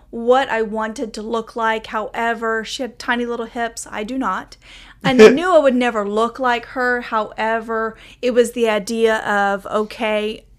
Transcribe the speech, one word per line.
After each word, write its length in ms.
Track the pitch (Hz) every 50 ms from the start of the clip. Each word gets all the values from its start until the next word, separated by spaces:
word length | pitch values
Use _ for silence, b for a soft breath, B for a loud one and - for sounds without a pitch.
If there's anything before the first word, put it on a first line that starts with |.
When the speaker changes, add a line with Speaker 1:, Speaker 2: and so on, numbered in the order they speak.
| b b
Speaker 1:
what 400 | b 233 233 233 247 262 277 -
I 120 | - 226 220
wanted 500 | 214 208 220 220 220 220 220 285 214 214
to 80 | 220
look 340 | 208 220 226 226 220 226 -
like. 320 | 240 226 220 220 220 220 -
However, 760 | - 220 214 - - - 226 233 233 220 233 226 226 226 220
she 180 | - - -
had 160 | 269 240 240 -
tiny 280 | - - 247 240 240
little 200 | 233 240 233 226
hips. 400 | 233 - 247 233 226 233 - - -
I 140 | - 208 214
do 140 | 208 254 269
not. 400 | 262 202 185 208 254 - - - B B B B B B B B -
And 180 | 269 262 254
I 60 | 220 220
Speaker 2:
<laughs> 100 | 254 285
Speaker 1:
knew 160 | 339 370 359
I 60 | 311
would 160 | 285 277 247
never 320 | 247 247 240 226 226 202 202
look 320 | 208 214 226 233 226 -
like 260 | 262 247 240 240 233 -
her. 340 | - 269 247 247 247 240
However, 920 | 240 - 240 220 214 - - - 220 220 226 226 220 226 226 220 220 226 220 B B B B B
it 100 | - 240
was 220 | 247 233 240 226 233
the 160 | 247 233 226
idea 480 | 214 214 196 - 233 226 226 220 220 220
of, 480 | - - 208 202 202 202 196 202 196 -
"Okay, 800 | - 208 214 214 - - 247 214 214 214 214 214 220 - - - -